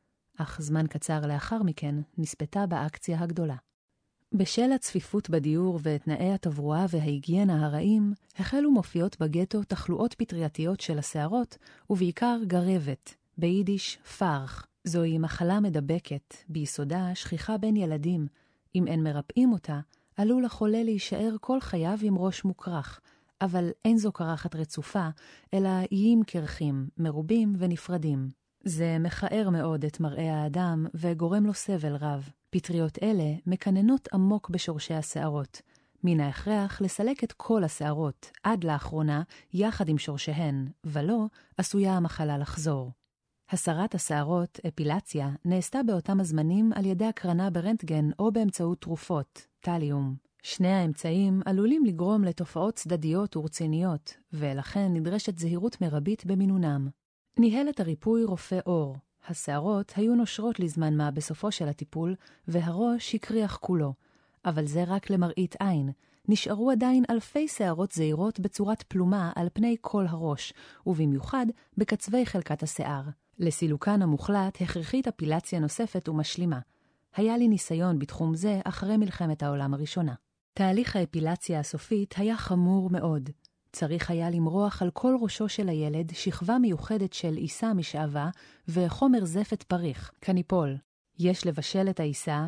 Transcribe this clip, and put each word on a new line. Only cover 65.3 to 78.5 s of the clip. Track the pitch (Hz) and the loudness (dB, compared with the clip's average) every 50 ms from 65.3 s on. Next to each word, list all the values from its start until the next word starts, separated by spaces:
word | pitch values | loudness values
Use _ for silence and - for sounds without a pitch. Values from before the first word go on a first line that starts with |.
| - 185 185 - - - | 0 -2 -2 -2 -2 -2
עין. | 196 196 170 147 135 139 139 _ _ _ _ _ - | 0 0 2 2 0 -2 -4 _ _ _ _ _ 2
נשארו | - 214 - - - 208 202 240 269 | 2 2 2 2 -2 -2 0 2 2
עדיין | 262 220 254 254 254 262 247 - | 2 4 4 4 4 4 4 4
אלפי | 233 226 - - - 294 311 | 2 -2 -2 -2 -2 -2 -2
שערות | 302 - - 208 180 160 165 196 - | -2 -2 -2 0 0 0 0 -2 -2
זעירות | - 165 160 156 151 160 196 220 - - | 0 0 0 2 2 0 0 -2 -2 -2
בצורת | 185 - - - 202 208 220 - - | -4 -4 -2 -2 -2 -2 -2 -4 -4
פלומה | - - 185 180 180 202 202 170 170 - | -4 0 2 4 4 4 2 0 -2 -2
על | - 170 175 - | -2 -4 -2 0
פני | 208 226 233 233 226 | 0 2 2 0 -2
כל | - - - 208 190 | -4 -2 -2 0 0
הראש, | 165 170 160 165 156 143 - - - - - - - - - - | 0 -2 -2 -2 -2 -2 -2 -6 -12 -14 -18 -20 -20 -18 -6 -2
ובמיוחד | 185 175 156 156 143 139 139 - - 269 262 214 226 - _ _ _ - | -2 0 2 4 2 2 0 -2 -2 -2 0 0 0 -2 _ _ _ 0
בקצווי | 196 208 - 214 - - 196 220 254 240 | 0 2 2 0 -2 -2 0 2 2 2
חלקת | - - 180 - - 151 - 156 | 2 0 -4 -2 -2 -4 -4 -4
השיער. | 151 - - - 139 143 135 135 147 - _ _ _ _ - | -6 -4 -4 -4 -4 -4 -4 -6 -8 -12 _ _ _ _ 0
לסילוקן | 175 165 - - 170 156 147 143 - 202 208 202 | 0 0 0 0 0 0 0 0 2 2 2 4
המוחלט | 185 160 147 139 - - 202 202 190 196 - - | 4 4 2 2 2 0 0 2 0 0 -2 -4
הכרחית | 180 - - 175 156 - 254 269 254 | -4 -4 -2 -6 -4 -2 -2 0 0
אפילציה | 269 - - 160 151 156 175 - - 185 170 | -2 -4 -4 -2 0 0 -2 -2 -2 -2 0
נוספת | 151 147 - - 233 - - 180 - 160 | 0 0 0 -2 -4 -2 -2 -4 -4 -2
ומשלימה. | 156 156 151 - - 175 180 170 147 123 - _ _ _ _ _ _ _ _ _ - | -2 -2 -2 -2 -2 -2 0 0 0 -2 -6 _ _ _ _ _ _ _ _ _ -2
היה | 190 214 226 233 | 0 2 2 4
לי | 240 240 | 4 6
ניסיון | 226 208 175 - - 165 165 180 185 165 139 | 6 4 4 2 -2 0 0 2 2 2 0
בתחום | 143 - - - 165 160 160 | 0 -4 -4 -2 0 0 0
זה | 160 190 214 | 0 0 0